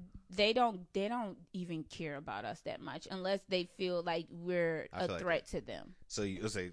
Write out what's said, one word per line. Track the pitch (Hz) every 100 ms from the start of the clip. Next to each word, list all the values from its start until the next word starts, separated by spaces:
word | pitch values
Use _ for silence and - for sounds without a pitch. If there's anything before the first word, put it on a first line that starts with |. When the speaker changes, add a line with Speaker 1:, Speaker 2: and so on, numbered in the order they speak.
| - - -
Speaker 1:
they | 185 208
don't, | 233 240 185 175
they | 190 202
don't | 240 208 170 170
even | 190 175 160
care | 156 - 160 143
about | 151 101 113
us | 170
that | - -
much | 170 147 -
unless | 185 185 190 -
they | 185 175 -
feel | 185 175
like | 175 165 160
we're | 170 175 175 165 160 -
Speaker 2:
I | -
Speaker 1:
a | 180
Speaker 2:
feel | 165
like |
Speaker 1:
threat | 180 160 -
Speaker 2:
that. | 165
Speaker 1:
to | -
them. | 90 - - -
Speaker 2:
So | -
you, | 101 92
let's | 110
say, | 101 90